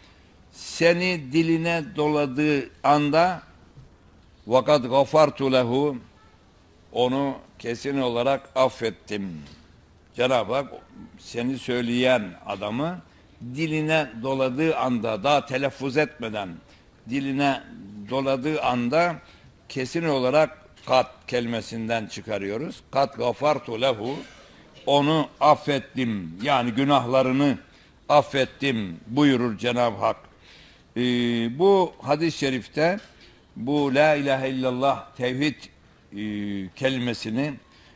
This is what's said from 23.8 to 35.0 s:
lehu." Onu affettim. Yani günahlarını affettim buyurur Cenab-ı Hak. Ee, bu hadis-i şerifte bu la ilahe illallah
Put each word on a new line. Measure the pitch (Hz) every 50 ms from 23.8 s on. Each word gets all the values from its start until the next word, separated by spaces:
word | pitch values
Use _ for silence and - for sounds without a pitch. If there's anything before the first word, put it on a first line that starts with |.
lehu." | 127 135 120 104 107 123 143 156 139 - - - - - - - - - - - -
Onu | 135 139 143 139 147 160 156 143 - - -
affettim. | 139 151 147 - - 151 143 135 - - - 131 127 117 107 101 87 80 82 90
Yani | 113 143 143 127 120 123
günahlarını | 107 123 139 139 143 135 123 120 131 131 131 127 127 135 143 143 117 - - - - - - _ _ _ _ -
affettim | 143 147 131 - - 139 127 - - - 139 139 123 110 101 90 82 82 -
buyurur | 104 117 143 147 143 131 117 123 120 107 92
Cenab-ı | 113 123 120 123 120 117 104
Hak. | 101 104 113 101 - - - - - - - - - - - - _ _ _ -
Ee, | 113 123 123 123 120 120 120 120 117 117 117 120 143
bu | 185 196 202 190 180 160 - -
hadis-i | - 131 147 151 165 165 151 -
şerifte | 147 135 131 123 - - - 147 156 170 190 214 - - - - - - - _ _ _ -
bu | - 113 131 147 147 143 139 127
la | 139 151 156 151
ilahe | 147 139 139 135 131 135 135
illallah | 135 131 127 127 127 123 135 139 127 98